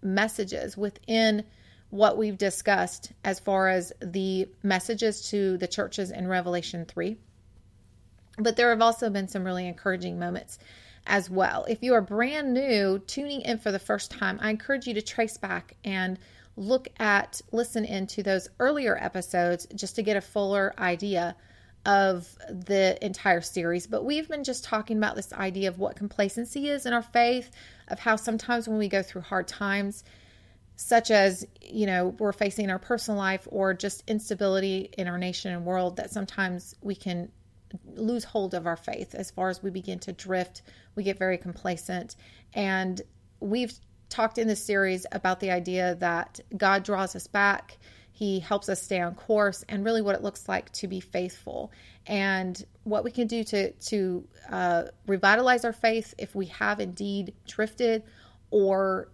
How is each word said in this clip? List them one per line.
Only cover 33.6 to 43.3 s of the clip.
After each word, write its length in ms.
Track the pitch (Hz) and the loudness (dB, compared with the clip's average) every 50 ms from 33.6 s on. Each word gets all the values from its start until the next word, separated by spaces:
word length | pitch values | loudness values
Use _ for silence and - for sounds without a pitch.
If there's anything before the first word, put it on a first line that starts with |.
| 196 190 | 2 2
just 320 | 185 180 - 196 - - - | 2 0 -2 -6 -6 -6 -4
instability 840 | - 214 214 214 - 208 180 202 196 190 190 190 196 190 190 190 - - - | -2 -2 -2 -2 -4 -2 0 2 2 4 2 2 0 -2 -2 -4 -6 -6 -6
in 100 | 185 175 | -4 -4
our 100 | 175 180 | -2 -2
nation 360 | 180 180 175 - - 190 180 | -4 -4 -4 -6 -6 -6 -6
and 100 | 175 175 | -4 -2
world, 320 | 180 185 185 180 180 180 | -2 0 0 0 0 -2
that 140 | - - - | -4 -6 -6
sometimes 640 | - 214 196 - - 196 190 180 180 180 - - - - | -6 -6 -6 -4 -2 -2 -2 -2 -2 -6 -8 -14 -16 -10
we 120 | - 202 190 | -8 -8 -6
can 380 | - - 190 175 175 170 - - - - - _ - - - - - - - - | -6 -4 -4 -4 -4 -6 -8 -14 -20 -20 -20 _ -20 -18 -18 -18 -16 -16 -14 -8
lose 300 | - 220 220 240 233 - | -4 -2 -2 -2 -2 -4
hold 280 | - - 214 190 185 | -4 -2 -2 -2 -2
of 140 | 185 175 165 | -4 -4 -2
our 100 | 170 165 | -4 -4
faith 380 | - - - - - 190 - - | -4 -6 -6 -6 -6 -8 -8 -8
as 160 | 196 190 - | -10 -10 -8
far 180 | - 185 185 190 | -4 -2 -2 -2
as 140 | 180 185 | -2 -4
we 80 | - 196 | -6 -6
begin 280 | 180 190 185 190 185 180 | -6 -6 -6 -6 -8 -8
to 120 | - 190 | -8 -10
drift. 480 | 180 - - 185 190 185 180 - - - - - - - - - - | -12 -10 -6 -2 -2 -2 -2 -4 -8 -16 -20 -20 -20 -20 -20 -10 -8
We 60 | 214 | -4
get 160 | 190 196 190 196 | -2 -2 -2 0
very 200 | 190 185 185 180 | 0 0 0 -2
complacent. 760 | - 180 170 - - 185 175 165 - - 185 180 - - - - - - - - - - | -4 -8 -10 -6 -4 -4 -4 -4 -6 -6 -6 -6 -6 -10 -14 -20 -20 -20 -20 -20 -20 -8
And 480 | - 208 202 190 190 185 185 185 185 202 - - - _ - _ | -4 -2 0 0 0 0 0 -2 -4 -6 -10 -14 -20 _ -20 _